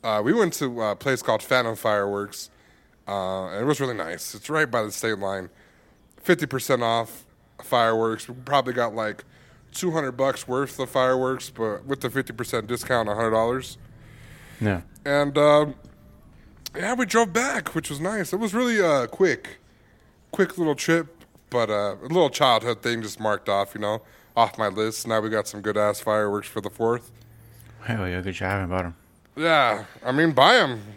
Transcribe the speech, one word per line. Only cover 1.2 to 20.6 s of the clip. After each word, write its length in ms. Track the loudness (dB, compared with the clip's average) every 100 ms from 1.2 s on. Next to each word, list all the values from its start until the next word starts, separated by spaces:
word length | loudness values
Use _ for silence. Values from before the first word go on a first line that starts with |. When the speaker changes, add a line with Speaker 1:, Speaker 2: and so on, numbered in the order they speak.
Speaker 1:
called 220 | 0 -2
Phantom 320 | 2 2 2 -2
Fireworks, 760 | 0 2 0 -2 -6 -12 -18 _ _ _ _ _ -8
uh, 400 | -4 -4 -4 -6
and 120 | -4
it 40 | -2
was 140 | 0
really 140 | -2
nice. 400 | -4 -8 -8 -12
It's 160 | -14 -6
right 200 | -2 0
by 120 | 0
the 80 | -2
state 280 | -4 -4 -2
line. 300 | -4 -6 -8 _ _ _ _ _ _ _
Fifty 240 | 0 0 0
percent 360 | -4 0 0
off 420 | 2 0 -2 -10 -20 _ _ -20
fireworks. 680 | 0 4 4 4 0 -2 -8
We 80 | -14 0
probably 280 | 0 2
got, 220 | -2 -2 -2
like, 280 | -6 -6 -16 -20 -20 -20 -16
two 180 | -6 -2
hundred 220 | 0 -2
bucks 340 | 0 0 -2 -2
worth 320 | -2 -2 -4
of 100 | -2
fireworks, 600 | 2 4 4 0 -2 -8
but 360 | -4 -4 -4 -6
with 160 | -4
the 80 | -2
fifty 240 | -4 -4
percent 340 | -8 -4 -4 -4
discount, 420 | -6 0 0 0
a 60 | 0
hundred 160 | 2
dollars. 460 | 2 2 -2 -6 -16 -20 -20 -20 -20 -20 -20 -20 -4
Speaker 2:
Yeah. 220 | -2 -2 -4 -10 0
Speaker 1:
And, 320 | 2 2 4
um, 380 | 6 6 4 -4 -18 -20 -20 -20 -20 -20 -20 -18 -14 -6
yeah, 180 | -4 0
we 100 | 2
drove 260 | 4 4
back, 440 | 2 0 -4 -4 -6
which 140 | -6
was 100 | -6
nice. 340 | -4 -4 -2
It 40 | -2
was 140 | -2
really, 280 | 0 0 2
uh, 260 | 4 4 0
quick, 520 | 2 2 2 -4 -20 _ _ _ _ _ _ _
quick 260 | 0 0
little 180 | 2